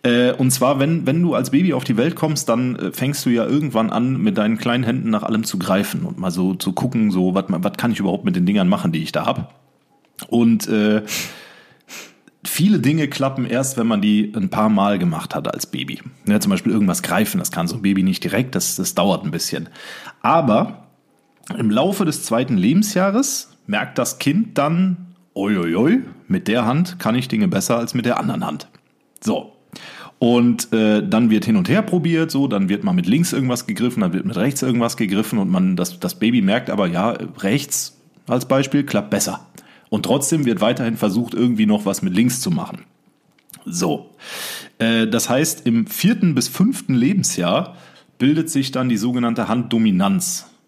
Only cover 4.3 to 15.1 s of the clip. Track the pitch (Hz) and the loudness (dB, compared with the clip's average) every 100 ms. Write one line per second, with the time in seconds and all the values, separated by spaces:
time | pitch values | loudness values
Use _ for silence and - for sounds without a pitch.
4.3 | 98 107 110 120 120 117 127 110 107 - | 2 0 0 -2 0 0 -2 -2 -2 -2
5.3 | 110 110 95 87 95 101 90 87 90 92 | -2 -2 -6 0 0 0 -4 -6 -6 -4
6.3 | 87 92 90 - 90 123 123 107 92 92 | -2 -2 -2 -4 -2 -2 0 0 2 2
7.3 | 95 95 87 95 - 120 107 95 101 101 | 0 -2 -2 -2 -2 -2 0 -2 0 0
8.3 | 90 87 104 90 95 90 80 78 76 - | 2 2 4 2 2 0 -2 -2 -2 -2
9.3 | - - _ _ _ _ _ _ - - | -2 -8 _ _ _ _ _ _ -20 -2
10.3 | 120 117 110 - 107 107 107 104 - - | 2 4 4 2 2 2 2 -2 -8 -8
11.3 | - - - - _ _ - - _ _ | -14 -20 -20 -20 _ _ -20 -20 _ _
12.3 | _ - - 185 190 139 160 139 - 135 | _ -8 2 4 4 4 2 -2 -2 -2
13.3 | 131 120 117 135 - 113 104 104 107 104 | -2 -2 -2 -2 -2 0 2 4 2 0
14.3 | 110 95 104 107 101 101 101 87 | -2 -2 0 2 4 4 2 0